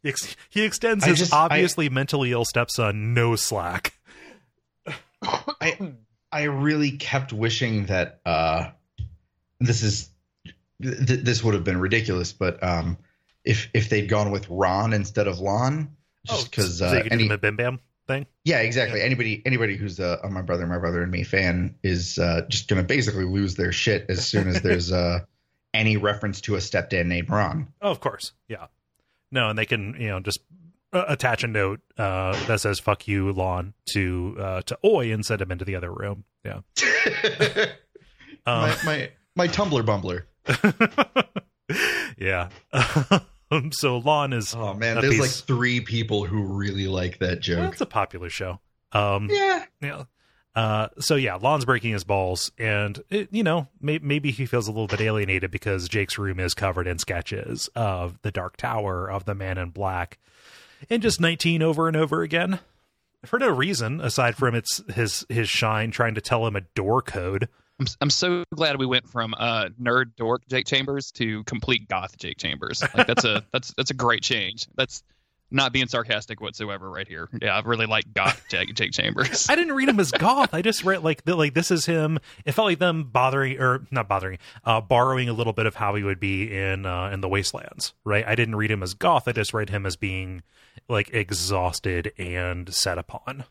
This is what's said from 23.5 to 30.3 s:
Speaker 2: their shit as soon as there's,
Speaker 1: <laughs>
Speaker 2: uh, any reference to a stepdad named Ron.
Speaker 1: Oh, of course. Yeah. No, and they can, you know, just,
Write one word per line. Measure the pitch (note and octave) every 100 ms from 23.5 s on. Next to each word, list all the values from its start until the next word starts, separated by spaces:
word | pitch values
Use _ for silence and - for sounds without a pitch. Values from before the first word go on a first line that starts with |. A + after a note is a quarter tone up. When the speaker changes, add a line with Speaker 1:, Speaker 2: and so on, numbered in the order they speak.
| F2+
Speaker 2:
their | F2+
shit | F2+ - G2+ -
as | F#2 -
soon | G#2+ F#2
as | F2+
there's, | F#2 F2 E2+
Speaker 1:
<laughs> |
Speaker 2:
uh, | F2+ F2 F2 - _ _ _ _
any | A2 A2 G#2+
reference | G#2 G#2 G#2 F#2+
to | - G2+
a |
stepdad | - F#2 - F#2+ E2+
named | E2+ E2+
Ron. | G#2 F#2 D#2 - _
Speaker 1:
Oh, | G3+
of | E3+
course. | C#3 - - _ _
Yeah. | G#2 - _ _ _ _ _ _
No, | B2+ A2
and | G#2+
they | A2
can, | A#2 G2+ B2
you | A2+
know, | F#2
just, | F#2+